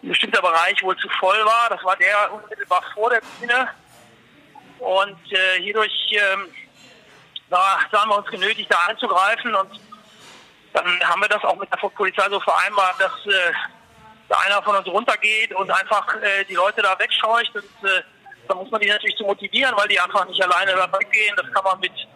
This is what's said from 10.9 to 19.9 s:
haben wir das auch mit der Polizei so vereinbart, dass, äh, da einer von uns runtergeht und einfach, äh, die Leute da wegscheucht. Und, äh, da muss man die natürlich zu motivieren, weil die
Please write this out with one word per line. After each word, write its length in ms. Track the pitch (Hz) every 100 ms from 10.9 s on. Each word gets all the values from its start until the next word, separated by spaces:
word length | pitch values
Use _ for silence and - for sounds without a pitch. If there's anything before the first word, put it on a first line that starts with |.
| 175
haben 200 | 165 175
wir 60 | 202
das 160 | 208
auch 140 | 240 180
mit 120 | 202
der 60 | 190 202
Polizei 400 | - 196 190 196
so 100 | 196
vereinbart, 560 | - - 190 208 190 180
dass, 260 | 185 - 208
äh, 260 | 196 175 151 - - - - - - -
da 80 | - 185
einer 160 | 202
von 140 | 208 196
uns 120 | 185
runtergeht 680 | 180 240 214 214 214 220 185
und 140 | 190
einfach, 440 | 180 190 208 185 214
äh, 240 | 214 196 190
die 80 | 180
Leute 260 | 190 208
da 140 | 202 190
wegscheucht. 560 | 226 - 220 233 226 214
Und, 340 | - - 196
äh, 140 | 185 - _ - - -
da 80 | 185
muss 140 | 190
man 80 | 220
die 80 | 208
natürlich 300 | 208 214 -
zu 60 | 208
motivieren, 500 | 202 202 226 269 220
weil 120 |
die 120 | 202